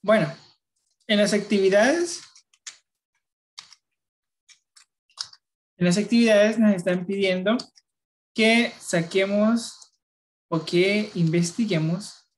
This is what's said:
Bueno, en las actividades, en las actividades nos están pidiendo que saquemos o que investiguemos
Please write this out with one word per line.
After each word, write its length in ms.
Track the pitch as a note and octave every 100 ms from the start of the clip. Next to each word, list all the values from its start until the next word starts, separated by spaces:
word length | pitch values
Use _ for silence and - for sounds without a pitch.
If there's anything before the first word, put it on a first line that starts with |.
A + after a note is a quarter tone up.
Bueno, 240 | F#3+ G#3+ D#3+ - _ _ _ _ _ _ -
en 120 | G#3
las 140 | G3+
actividades, 880 | G#3 G3+ G#3 F#3+ G3 A#3+ E4+ F4 - - _ _ _ - - _ _ _ _ _ _ _ - - _ _ _ _ _ _ _ _ - _ _ _ _ _ - - - _ _ _ _
en 100 | F3
las 120 | F3+
actividades 600 | G#3 A#3 A#3 G#3 G#3+ A3+
nos 160 | G#3+
están 320 | G3 F#3 F3+ F3+
pidiendo 500 | G3 F#3+ F#3 F#3 B3 - _ _ _ _ _ _
que 400 | - A3 A#3 A#3 -
saquemos 1120 | - F3 E3+ F#3+ G3 G3+ G#3+ A#3 - - - _ _ _ _ _ _
o 160 | E3
que 480 | D#3+ F3 F#3+ G#3 G#3+
investiguemos 1120 | F#3 E3 E3+ E3+ - A3 E3 D#3+ F#3 - - _